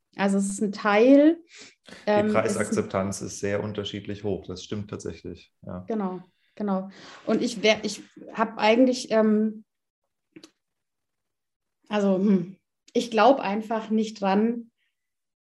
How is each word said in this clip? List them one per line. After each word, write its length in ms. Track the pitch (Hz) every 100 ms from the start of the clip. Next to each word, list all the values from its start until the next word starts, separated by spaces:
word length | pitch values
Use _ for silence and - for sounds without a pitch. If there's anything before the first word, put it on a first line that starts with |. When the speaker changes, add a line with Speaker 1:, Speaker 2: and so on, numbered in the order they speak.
| _ -
Speaker 1:
Also 220 | 196 196
es 100 | 196
ist 140 | 196
ein 100 | 202
Teil, 680 | 196 214 208 247 277 302 339 - - - _ -
Speaker 2:
Die 60 | - -
Speaker 1:
ähm, 220 | 208 214
es 0 |
ist 0 |
ein 60 |
Speaker 2:
Preisakzeptanz 880 | 214 113 208 - 214 104 98 98 98
ist 180 | 107 -
sehr 240 | 101 104
unterschiedlich 600 | 107 104 98 104 - 98
hoch. 220 | 107 92 -
Das 180 | 90
stimmt 280 | - 107 101
tatsächlich, 600 | 90 - - 90 85 _ _ -
ja. 200 | 90 92
Speaker 1:
Genau, 320 | 220 190 185 - _ _
genau. 360 | - 208 190 190 - - - -
Und 160 | 220
ich 220 | 240 185
wär, 200 | 214 214
ich 200 | 214 - - - -
hab 280 | - 220 -
eigentlich, 500 | 214 233 254 240 -
ähm, 540 | 220 220 214 220 - - _ _ _ _ _ _ - - _ _ _ _ _ _ _ _ _ _ _ _ _ -
also, 280 | 208 196 185
hm, 400 | 208 190 170 - _ _ _
ich 160 | 247 -
glaub 300 | 220 226 277
einfach 500 | 190 214 220 226 208
nicht 320 | 220 214 -
dran, 480 | 196 196 226 240 - _ _ _ _ _ _ _